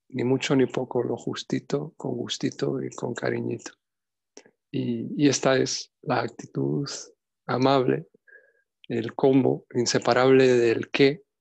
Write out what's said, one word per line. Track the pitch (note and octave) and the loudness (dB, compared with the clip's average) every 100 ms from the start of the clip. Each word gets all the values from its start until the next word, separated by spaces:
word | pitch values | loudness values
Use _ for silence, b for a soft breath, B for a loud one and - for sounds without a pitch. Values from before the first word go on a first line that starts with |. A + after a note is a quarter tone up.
| _ | _
"Ni | B2+ | -4
mucho | A#2+ C3 - C#3 | -2 0 0 2
ni | B2 | 2
poco, | - C3 B2+ | 0 -4 -4
lo | A#2+ A#2+ | -4 -6
justito, | - - - C3 - C#3+ D3+ - | -6 -10 -6 -6 -4 -6 -6 -10
con | - A#2+ | -8 -6
gustito | - - - - C#3+ C3+ | -8 -6 -6 -4 -4 -4
y | B2+ | -8
con | - B2+ | -8 -8
cariñito". | A#2+ B2+ - A#2+ A#2+ - - _ _ _ _ _ - B _ _ | -4 -4 -4 -4 -8 -10 -20 _ _ _ _ _ -20 B _ _
Y, | C3 B2+ A#2 - - C#3+ | -6 -4 -4 -6 0 2
y | |
esta | B2+ C#3 C3 | 2 2 2
es | C3 - - _ | 0 -4 -10 _
la | - B2 | -4 -4
actitud | A#2+ - - - C#3 D3 C#3+ - - _ _ _ - | -4 -8 -10 -6 -2 -2 -4 -10 -16 _ _ _ -6
amable, | B2 C3 C#3 C3 C3+ E3 _ b b b b b _ _ | 0 2 2 2 -2 -4 _ b b b b b _ _
el | A#2 A2+ | -6 -6
cómo | - C#3 C3+ B2+ C#3 - A#2+ | 0 4 4 4 0 -4 -2
inseparable | A#2 B2 - B2 C3 C3 C3 | 0 0 2 2 6 6 6
del | B2 A#2 A2+ - | 4 4 0 -2
qué | - C#3 C#3+ _ _ | 2 2 2 _ _